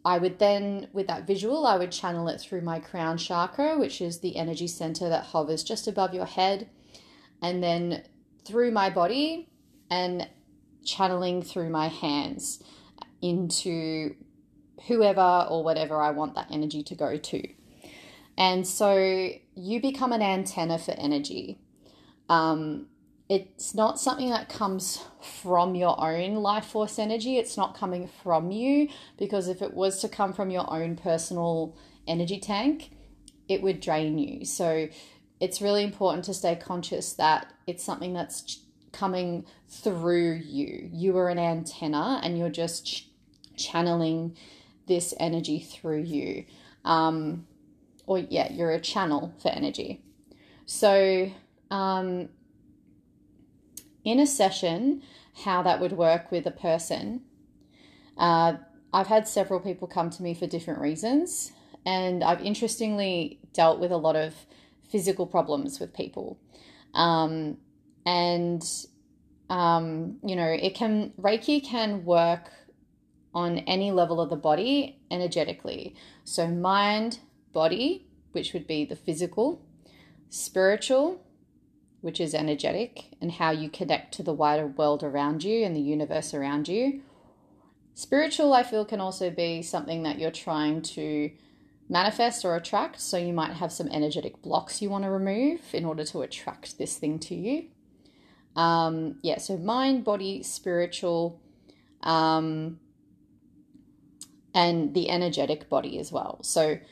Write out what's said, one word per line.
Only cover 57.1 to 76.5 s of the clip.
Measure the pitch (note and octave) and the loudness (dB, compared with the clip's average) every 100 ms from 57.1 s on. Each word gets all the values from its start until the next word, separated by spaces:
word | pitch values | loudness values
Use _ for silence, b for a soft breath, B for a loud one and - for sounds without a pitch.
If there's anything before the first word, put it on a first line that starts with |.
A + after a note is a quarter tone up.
| B3 - _ _ _ B B B B B - | -8 -10 _ _ _ B B B B B 0
uh, | E3+ E3 E3 - - - _ | 4 6 6 2 -6 -20 _
I've | F#3+ G3 | 0 4
had | A3 A3 | 4 4
several | G3+ F#3+ F#3 | 0 0 0
people | F#3+ F3 F3 | -2 -6 -4
come | F3+ E3+ | -2 -2
to | E3+ | -4
me | F3 | -6
for | E3+ F3 | -4 -4
different | E3+ E3+ D#3 | -4 -6 -2
reasons, | C#3+ D#3+ G#3+ C#4+ F4+ - - B B B F#3 | -2 -2 0 2 0 -4 -10 B B B -2
and | F#3 F#3 F3+ | 0 0 2
I've | D#3+ F3 | 2 2
interestingly | G3+ G#3 A3+ - A3 G#3 G3 F3+ D3+ - - | 0 -2 -2 -2 -2 0 0 -2 -4 -10 -6
dealt | - E3 D3+ | 6 6 6
with | F3 | 2
a | E3+ | 2
lot | D#3 D#3 | 2 2
of | D#3 D#3 - b b b _ | 0 -6 -20 b b b _
physical | G#3+ F3+ F#3+ | -2 0 0
problems | F3 F3 D3 C#3+ C#3 - | 2 2 2 -2 -2 -6
with | F3 | -10
people. | - - - - - _ B B B B | -8 -8 -8 -12 -14 _ B B B B
Um, | - E3+ D#3+ D#3+ D#3+ D3+ - _ _ _ _ | 2 4 4 2 -2 -4 -8 _ _ _ _
and, | F3 F3 F3 F3 F3 E3+ E3 - - _ _ _ _ _ - | 0 2 2 2 0 -2 -4 -8 -12 _ _ _ _ _ -4
um, | F3+ E3+ E3 E3 D#3+ E3+ G#3+ | 2 4 4 2 -4 -6 -6
you | G3+ | -4
know, | F3+ D#3+ | 0 0
it | E3 F#3+ | 2 0
can, | F#3+ A3+ G#3+ G#3 - | 0 0 2 0 0
Reiki | G3 A3 C4 D4 | 2 2 2 0
can | C#4 A#3+ G#3+ G3+ | 0 -2 -2 -2
work | E3+ E3+ E3+ F3 - - - _ _ _ _ _ _ | 4 4 6 2 -4 -20 -20 _ _ _ _ _ _
on | F3 F3 E3+ | -4 -2 -2
any | - F#3 G3+ | 0 0 2
level | F#3 E3 E3+ | 4 4 2
of | D#3+ | 0
the | D#3 | 0
body | D#3 D#3 A#3+ C#4+ C4+ - _ | 2 4 4 0 0 -10 _
energetically. | F3+ F3 E3+ D3 - - - - B B B | -4 -2 0 -2 -4 -8 -8 -10 B B B
So | - - | -6 -2
mind, | E3 | 0